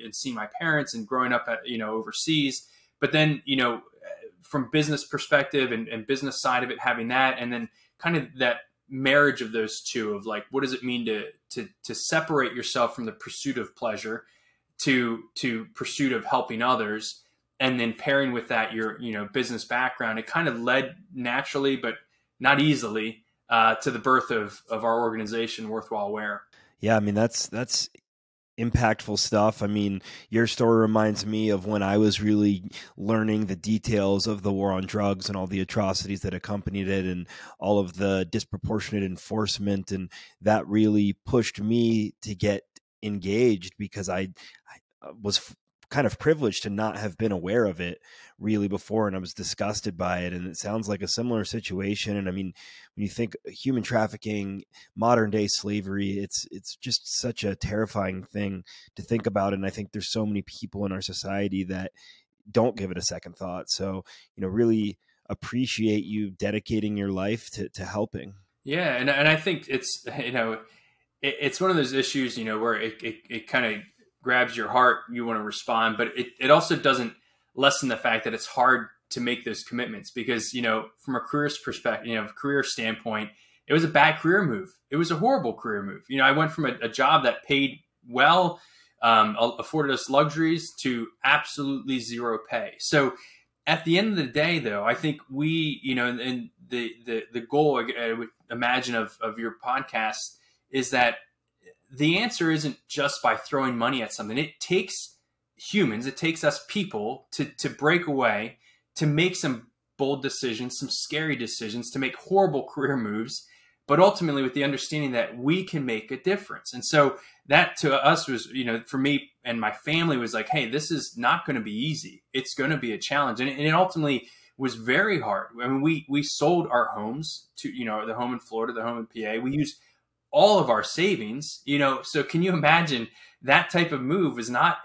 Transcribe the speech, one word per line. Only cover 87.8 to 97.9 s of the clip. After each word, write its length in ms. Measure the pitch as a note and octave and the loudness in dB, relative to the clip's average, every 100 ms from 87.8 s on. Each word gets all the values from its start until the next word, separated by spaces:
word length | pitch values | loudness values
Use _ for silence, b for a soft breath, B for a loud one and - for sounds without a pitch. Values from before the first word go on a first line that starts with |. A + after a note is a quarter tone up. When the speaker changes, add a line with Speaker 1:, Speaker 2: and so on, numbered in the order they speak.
| _ _ A#2+ | _ _ -4
Speaker 1:
well, 540 | B2 C#3+ F3+ F3 F3 B B B B | 4 6 8 4 0 B B B B
um, 360 | A#2 A2+ G#2+ G#2+ | 6 8 6 4
a-, 160 | A#2 A#2+ | 2 0
afforded 340 | - D#3 C#3+ | -4 -2 0
us 180 | C3 - | 0 2
luxuries 600 | C3+ D#3 D#3 D#3+ E3 - - | 4 4 4 0 0 -4 -6
to 280 | C3+ A#2+ A2+ _ | -4 -4 -6 _
absolutely 760 | C3+ D3 - - C#3 C#3 C3 C3 | 2 2 2 -6 -4 -4 -4 -4
zero 400 | A2+ A#2 A#2+ A2 - | -4 -6 -4 -4 -4
pay. 260 | A#2+ G2+ - | -6 -6 -8
So 360 | - D3+ C3+ - B B B _ - | 0 2 2 0 B B B _ -2
at 200 | D#3+ E3 | 0 2
the 120 | F3 | 2
end 120 | A3 | 2
of 60 | G3 | 0
the 140 | C3 | -2
day, 280 | C3 D#3+ E3+ | 0 0 0
though, 260 | A#2+ G#2 | -2 -2
I 100 | G#2 | 0
think 280 | A#2+ D#3 D3 - | 0 -2 -4 -6
we, 500 | C3+ D#3 E3 D#3 - | -4 0 0 -2 -2
you 120 | C3 | -2
know, 120 | B2+ A#2+ | 0 0
and, 140 | B2 | -2
and 300 | B2 B2+ A#2 _ - | -4 -4 -8 _ -8
the, 260 | B2 A#2 A#2 A#2 | -6 -4 -8 -6
the, 180 | A2+ - | -6 -4
the 80 | A#2 | -8
goal, 380 | A#2 C#3+ D3+ B2+ | 0 2 4 2
I, 300 | A#2 | -2